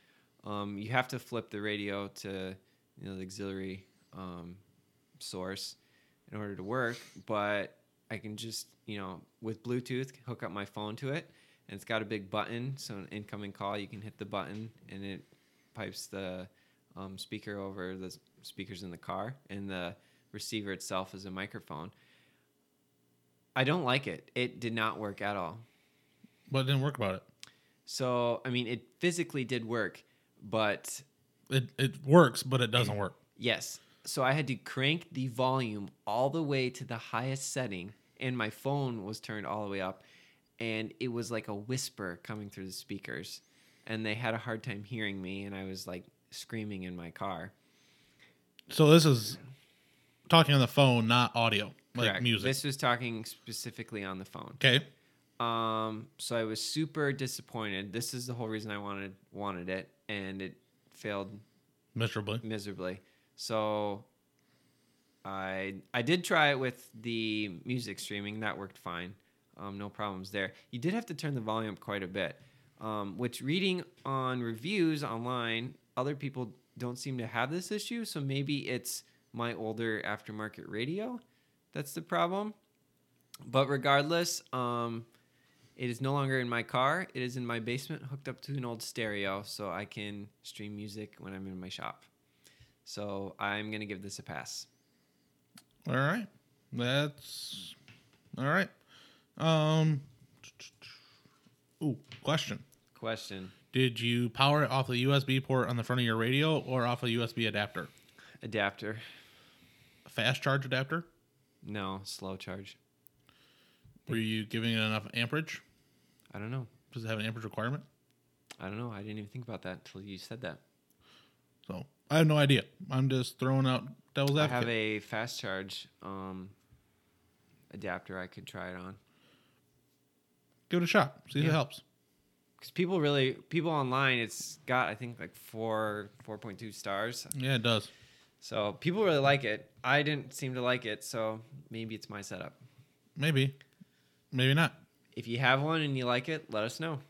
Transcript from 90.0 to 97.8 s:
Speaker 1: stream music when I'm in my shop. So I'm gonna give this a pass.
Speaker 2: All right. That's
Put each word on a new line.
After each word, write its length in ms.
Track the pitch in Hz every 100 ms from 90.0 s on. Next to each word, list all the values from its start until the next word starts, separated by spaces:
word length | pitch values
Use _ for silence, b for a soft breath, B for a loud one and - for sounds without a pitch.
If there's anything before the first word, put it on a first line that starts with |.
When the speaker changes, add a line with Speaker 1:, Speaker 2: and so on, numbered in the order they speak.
| 104 101 104 _
Speaker 1:
stream 320 | - - 104
music 420 | 104 104 107 104 -
when 160 | 95
I'm 120 | 95 95
in 140 | 92
my 80 | 90
shop. 360 | - - - - _ b b b b b b
So 500 | - - 104 98 98 -
I'm 340 | 101 101 107
gonna 120 | 107
give 160 | 107 95
this 180 | 98 -
a 40 |
pass. 460 | - 76 62 - - _ _ _ _ _ _ _ _ - _ _ -
Speaker 2:
All 80 | 131
right. 320 | 139 220 202 - _ _ _
That's 1040 | 120 120 135 147 139 - - - - - -